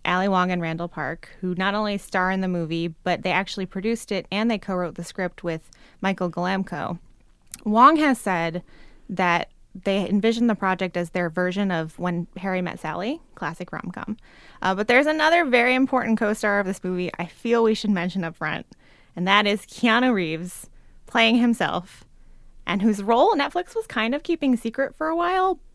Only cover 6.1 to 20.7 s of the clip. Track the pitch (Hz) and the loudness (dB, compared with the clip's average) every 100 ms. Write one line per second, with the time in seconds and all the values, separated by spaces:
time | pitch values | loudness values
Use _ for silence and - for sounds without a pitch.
6.1 | 190 180 170 180 190 185 151 - 170 - | -2 -2 -2 -2 -2 -4 -6 -6 -8 -14
7.1 | - _ _ _ - 214 214 269 320 302 | -20 _ _ _ -10 0 8 8 8 2
8.1 | 240 208 175 165 170 - - - - - | 2 0 0 -2 -4 -10 -20 -20 -20 -8
9.1 | 185 180 170 - - - 190 196 196 185 | 0 2 2 0 -12 -20 -8 -2 0 0
10.1 | 202 220 233 233 214 190 185 185 180 170 | 2 2 2 2 2 0 0 -2 -2 -4
11.1 | 185 175 165 180 185 196 170 160 - 180 | -2 -2 0 -2 0 0 0 -4 -4 -4
12.1 | 175 170 - 196 185 180 - 160 175 214 | -2 -4 -8 -4 -2 -4 -6 -8 -6 -6
13.1 | 330 - - 160 165 180 160 175 - - | -8 -10 -8 -8 -8 -10 -10 -10 -10 -10
14.1 | 220 - - - - 185 190 214 247 294 | -12 -14 -20 -20 -6 -2 0 4 4 4
15.1 | 311 311 339 302 240 247 254 269 262 226 | 2 4 4 4 4 4 2 2 0 0
16.1 | 220 208 214 214 202 190 196 185 180 180 | 0 0 0 0 0 0 -4 -4 -4 -4
17.1 | - 170 - 233 240 226 220 208 190 180 | -6 -10 -6 0 4 4 2 2 0 0
18.1 | 190 165 - 156 - - - - - - | -2 -6 -6 -6 -6 -8 -20 -20 -20 -14
19.1 | - 180 202 208 202 - - 240 226 254 | -4 2 4 4 0 -4 -2 2 4 4
20.1 | 208 165 160 180 - - | 2 0 -4 -8 -12 -16